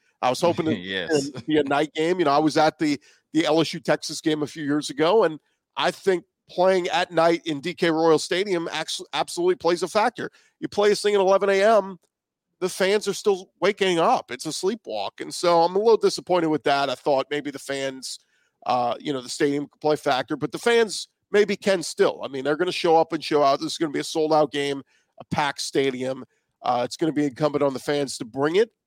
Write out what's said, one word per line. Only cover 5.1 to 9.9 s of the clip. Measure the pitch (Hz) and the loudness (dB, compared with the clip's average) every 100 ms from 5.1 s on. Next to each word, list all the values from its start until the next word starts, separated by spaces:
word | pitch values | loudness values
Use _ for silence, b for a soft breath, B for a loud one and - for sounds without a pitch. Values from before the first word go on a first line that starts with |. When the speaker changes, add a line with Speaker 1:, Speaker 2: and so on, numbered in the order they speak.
| 220 | 4
Speaker 1:
and | 175 156 _ _ _ - | 2 -2 _ _ _ -2
I | 156 | -2
think | 180 - 180 - _ _ | -2 -2 -2 -4 _ _
playing | - 185 190 175 | 0 2 2 0
at | 165 180 | -2 -2
night | 165 165 170 | 2 2 2
in | 165 143 | -2 -6
D | 156 | -6
K | 170 175 | -2 0
Royal | 160 165 151 | 4 4 4
Stadium | - 180 208 175 165 | 2 -4 -2 -2 -4
actu-, | 147 - - - | -6 -6 -10 -6
absolutely | 143 170 - 185 185 | -4 -4 -2 0 2
plays | - 175 | 0 0
a | |
factor. | 175 | 0